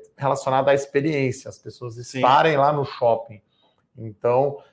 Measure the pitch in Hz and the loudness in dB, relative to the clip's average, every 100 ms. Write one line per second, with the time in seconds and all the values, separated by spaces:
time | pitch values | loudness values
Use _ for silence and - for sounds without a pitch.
0 | - - 135 139 - 131 139 139 113 143 | -10 -6 -2 -2 0 0 4 2 2 -2
1 | 147 147 135 120 - - 127 - 123 113 | 0 0 -2 -4 -12 -18 -18 -14 -14 -14
2 | 123 131 127 139 160 143 139 147 131 - | -12 0 4 4 4 2 2 0 -4 -2
3 | 120 113 - 107 _ _ _ _ _ 127 | 0 0 -4 -20 _ _ _ _ _ -16
4 | 113 104 120 123 143 - - | -16 -4 0 2 0 -2 -16